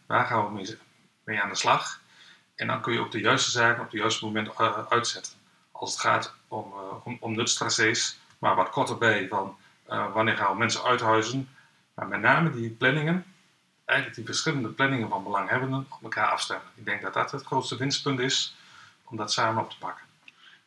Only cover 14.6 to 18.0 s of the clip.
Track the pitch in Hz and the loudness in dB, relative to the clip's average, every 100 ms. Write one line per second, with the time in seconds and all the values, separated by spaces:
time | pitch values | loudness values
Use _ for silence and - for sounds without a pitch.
14.6 | 107 107 135 131 107 98 98 101 101 127 | -2 0 0 2 0 -4 -2 -2 0 0
15.6 | 131 135 135 - 113 110 107 - - 92 | 0 -2 -6 -12 -8 -2 0 0 -2 -6
16.6 | - - 104 101 95 120 - - - 131 | -10 -12 -6 -4 -4 -4 -4 -6 -2 -2
17.6 | - 120 135 - | -2 -2 -2 0